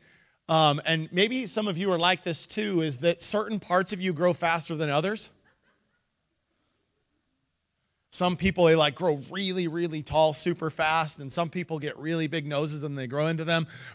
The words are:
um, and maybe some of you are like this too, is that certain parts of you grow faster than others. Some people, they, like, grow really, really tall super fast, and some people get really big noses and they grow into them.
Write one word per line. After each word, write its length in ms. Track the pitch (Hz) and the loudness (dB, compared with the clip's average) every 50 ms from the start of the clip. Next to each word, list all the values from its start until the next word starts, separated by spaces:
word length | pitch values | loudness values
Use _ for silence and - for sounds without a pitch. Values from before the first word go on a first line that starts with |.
| - _ _ _ _ _ _ _ _ - | -12 _ _ _ _ _ _ _ _ 0
um, 320 | 165 160 156 151 143 147 - | 4 6 6 6 4 4 2
and 260 | 156 165 160 160 156 | 0 0 0 -2 -2
maybe 360 | - 175 202 226 254 254 254 190 | 0 2 2 2 0 -2 -4 -4
some 200 | - 220 214 208 | -4 -2 -2 -2
of 80 | 180 | -2
you 160 | 156 190 202 | -2 0 0
are 60 | 185 165 | 2 4
like 240 | 165 180 185 180 | 4 4 2 2
this 240 | - 180 165 - - | 0 -4 -6 -6 -8
too, 360 | - - 214 214 208 196 170 | -8 -6 -4 -2 0 0 0
is 180 | 160 156 139 120 | 0 0 -2 0
that 240 | 139 170 170 - - | 2 2 2 0 -2
certain 360 | - - 208 214 202 220 202 | -4 -2 -2 -2 -2 -4 -6
parts 320 | - - 175 185 190 - | -2 0 2 2 2 0
of 80 | 208 180 | -4 -4
you 140 | 185 190 175 | -2 -2 0
grow 180 | 143 175 180 | 2 2 2
faster 440 | 170 - 175 165 165 170 156 - 170 | 2 2 2 0 0 0 -2 -4 -4
than 160 | 151 160 147 | -4 -2 0
others. 400 | 139 147 156 190 214 220 - - - _ _ _ _ _ _ _ _ _ _ _ _ _ _ _ _ _ _ _ _ _ _ _ _ _ _ _ _ _ _ _ _ _ _ _ _ _ _ _ _ _ _ _ _ _ _ _ _ _ _ _ _ _ _ _ | 0 0 0 0 -2 -6 -8 -14 -18 _ _ _ _ _ _ _ _ _ _ _ _ _ _ _ _ _ _ _ _ _ _ _ _ _ _ _ _ _ _ _ _ _ _ _ _ _ _ _ _ _ _ _ _ _ _ _ _ _ _ _ _ _ _ _
Some 260 | - - 180 180 180 - | -6 -2 0 0 0 0
people, 280 | 175 190 180 180 175 | 0 0 4 6 6
they, 100 | 160 160 | 8 8
like, 180 | 160 151 147 127 | 6 6 4 2
grow 300 | - 170 180 151 143 127 - | 0 0 0 0 0 -4 -8
really, 360 | 165 190 202 185 185 185 180 165 | -8 -6 -4 -2 -2 -2 -2 -2
really 360 | 151 170 175 170 156 156 143 | -2 -2 -2 -4 -4 -6 -6
tall 300 | - 147 156 156 156 147 | 0 2 4 4 4 4
super 360 | - - 180 175 - 165 160 | 0 -2 -2 -2 -2 -2 -4
fast, 480 | - - 160 156 160 165 160 156 - - | -2 0 0 2 2 2 0 -2 -4 -10
and 160 | 143 135 120 | -12 -6 -4
some 160 | - 170 160 | -2 -2 -2
people 300 | - 180 175 - 165 151 | -2 -6 -6 -6 -6 -6
get 180 | 139 147 - - | -6 -6 -8 -6
really 300 | 135 156 170 165 160 151 | -4 -4 -2 -2 -2 -2
big 180 | 156 165 147 | -2 -4 -4
noses 380 | 147 147 143 151 156 147 151 143 | -2 -2 -2 -2 -2 -4 -6 -8
and 120 | 151 143 | -6 -6
they 120 | 139 131 123 | -6 -8 -6
grow 180 | 131 143 151 | -2 0 0
into 180 | 160 165 160 160 | 0 0 -2 -2
them. 220 | 160 170 165 160 - - - - - - | 0 0 0 0 -2 -6 -14 -18 -14 -2